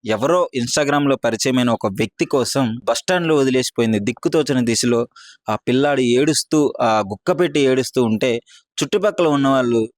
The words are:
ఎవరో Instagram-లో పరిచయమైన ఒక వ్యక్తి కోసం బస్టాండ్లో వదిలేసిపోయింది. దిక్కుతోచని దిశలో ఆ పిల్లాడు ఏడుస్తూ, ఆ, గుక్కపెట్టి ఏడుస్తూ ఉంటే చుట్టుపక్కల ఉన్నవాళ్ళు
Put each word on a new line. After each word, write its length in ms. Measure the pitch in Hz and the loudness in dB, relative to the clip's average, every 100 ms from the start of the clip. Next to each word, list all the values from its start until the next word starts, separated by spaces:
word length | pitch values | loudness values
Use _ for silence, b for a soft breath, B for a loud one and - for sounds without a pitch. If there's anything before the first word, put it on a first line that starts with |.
| - | -4
ఎవరో 420 | 107 139 180 175 131 | -2 2 2 0 -4
Instagram-లో 580 | 120 - 143 143 143 135 | -2 -2 0 0 0 0
పరిచయమైన 540 | 117 110 135 127 123 | -2 -2 -2 0 0
ఒక 160 | 113 110 | 0 -4
వ్యక్తి 400 | 95 107 - 156 | -4 -6 -4 -2
కోసం 540 | 139 117 143 123 117 | 0 0 -2 -2 -4
బస్టాండ్లో 520 | - 117 - 185 165 151 | -4 -4 -2 -2 2 2
వదిలేసిపోయింది. 640 | 135 127 123 - 117 107 | 2 0 -2 -2 0 0
దిక్కుతోచని 640 | 104 117 160 165 143 127 120 | -2 -4 -2 0 0 0 0
దిశలో 420 | 113 123 117 120 B B B - | 0 0 0 -2 B B B -8
ఆ 60 | 107 | -6
పిల్లాడు 460 | - 127 147 135 | 0 0 2 0
ఏడుస్తూ, 720 | 123 120 151 143 - 156 143 - | 2 2 2 0 0 0 0 0
ఆ, 180 | 117 110 | 0 0
గుక్కపెట్టి 600 | 101 107 - 180 175 147 | -2 -6 -4 -2 0 2
ఏడుస్తూ 440 | 135 131 127 131 | 2 2 0 0
ఉంటే 340 | 120 107 131 117 _ b _ - | 0 0 0 -2 _ b _ -8
చుట్టుపక్కల 440 | 143 208 202 202 165 | -2 0 0 0 0
ఉన్నవాళ్ళు 600 | 143 135 135 123 117 110 | 2 2 2 2 0 -2